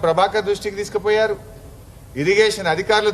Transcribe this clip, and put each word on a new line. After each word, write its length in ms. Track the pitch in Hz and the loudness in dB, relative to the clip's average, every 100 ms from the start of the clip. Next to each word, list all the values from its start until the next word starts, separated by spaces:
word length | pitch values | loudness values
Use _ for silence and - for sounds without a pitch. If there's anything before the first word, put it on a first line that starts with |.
ప్రభాకర్ 420 | 165 165 196 214 196 | 2 4 2 2 -2
దృష్టికి 300 | 202 214 196 | -2 -4 -8
తీసుకుపోయారు, 560 | 202 208 196 214 220 202 - - - - - - - 127 | -6 -4 0 2 0 -2 -10 -20 -20 -20 -20 -20 -14 -4
ఇరిగేషన్ 460 | 151 202 214 202 180 | 0 4 4 2 -2
అధికారుల 400 | 160 - 214 214 | -2 2 2 2